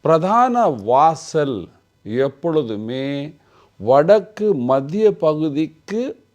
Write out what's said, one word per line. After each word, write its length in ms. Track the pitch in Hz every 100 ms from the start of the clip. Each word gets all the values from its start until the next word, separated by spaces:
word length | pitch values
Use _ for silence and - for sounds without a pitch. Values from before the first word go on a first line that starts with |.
பிரதான 580 | 147 160 180 226 247 240 214 127 98
வாசல் 680 | 127 156 160 - 160 143 110 85 _ _ _ - 113
எப்பொழுதுமே 800 | 135 135 170 156 120 104 110 127 139 143 143 - _ _ _ _ 101
வடக்கு 580 | 135 165 214 185 - 214 165 123
மத்திய 420 | 135 139 190 214 - 160
பகுதிக்கு 760 | 151 156 143 156 _ - 208 262 - _